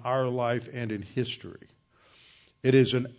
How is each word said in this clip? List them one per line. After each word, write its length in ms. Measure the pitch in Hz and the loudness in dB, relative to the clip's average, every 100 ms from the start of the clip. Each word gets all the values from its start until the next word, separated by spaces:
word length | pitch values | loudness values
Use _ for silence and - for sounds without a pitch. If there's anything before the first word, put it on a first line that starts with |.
our 240 | 123 131 127 | -4 -2 -2
life 420 | 123 120 120 117 | -2 -2 -2 -6
and 200 | 127 117 | -8 -6
in 100 | 104 | -6
history. 640 | 98 - 120 - 87 - - _ _ _ _ - - - _ _ | -6 -6 -4 -6 -14 -18 -20 _ _ _ _ -20 -20 -20 _ _
It 140 | 131 131 | 4 6
is 180 | 123 | 6
an 220 | 127 123 | 2 -4